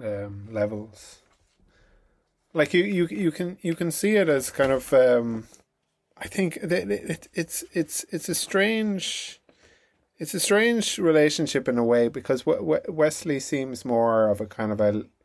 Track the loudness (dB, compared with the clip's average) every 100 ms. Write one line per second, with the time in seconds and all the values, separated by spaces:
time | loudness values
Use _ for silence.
0 | -8 -8 -8 -12 -8 -2 -2 -2 -12 -18
1 | -20 -20 _ _ _ _ _ _ _ _
2 | _ _ _ _ _ 0 2 2 2 0
3 | -2 0 -2 -2 -6 -6 -6 -4 -4 -2
4 | 2 2 4 2 0 0 0 0 2 4
5 | 6 4 2 -6 -10 -20 _ _ _ _
6 | _ -16 -10 -2 -2 -2 -4 -2 -2 -6
7 | -4 -8 -8 -8 -8 -8 -8 -6 -4 -6
8 | -8 -10 -6 -6 -2 0 0 0 -2 -4
9 | -6 -8 -10 -16 _ _ _ _ _ _
10 | _ -14 -8 -4 2 4 4 2 -2 0
11 | 4 6 6 4 -2 -2 0 0 4 4
12 | 2 0 -2 -2 0 -2 0 -2 -2 0
13 | 0 0 -4 -4 -2 -4 -4 -8 0 2
14 | 4 4 4 2 -4 -6 -4 2 2 0
15 | -6 _